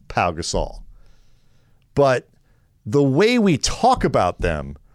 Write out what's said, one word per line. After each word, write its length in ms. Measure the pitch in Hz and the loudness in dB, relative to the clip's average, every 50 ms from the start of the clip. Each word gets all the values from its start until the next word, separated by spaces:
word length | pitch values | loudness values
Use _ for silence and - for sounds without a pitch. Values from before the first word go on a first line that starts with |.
| _ | _
Pau 240 | - - 120 98 87 | -8 -4 -2 -2 -2
Gasol. 520 | 82 78 90 - - 90 73 - - - - - - - - - - _ _ _ _ _ _ _ _ _ _ _ _ _ _ _ - | -2 -6 -8 -6 -4 -6 -6 -6 -10 -16 -20 -20 -20 -20 -20 -20 -20 _ _ _ _ _ _ _ _ _ _ _ _ _ _ _ 0
But 320 | 139 139 135 127 120 - _ _ _ _ _ _ _ _ _ _ _ - | 2 2 2 2 0 -2 _ _ _ _ _ _ _ _ _ _ _ -8
the 180 | 110 107 143 139 | -2 0 2 2
way 360 | 139 131 156 208 226 247 240 | 2 2 2 2 2 2 2
we 200 | 202 196 151 117 | 2 2 2 0
talk 460 | - - - - - 254 254 - - | -2 -4 -4 0 0 0 2 2 0
about 380 | 151 127 123 95 90 85 - - | 0 0 0 0 0 -2 -2 -4
them 340 | 87 80 73 69 69 69 - _ _ | -4 -4 -4 -8 -10 -14 -18 _ _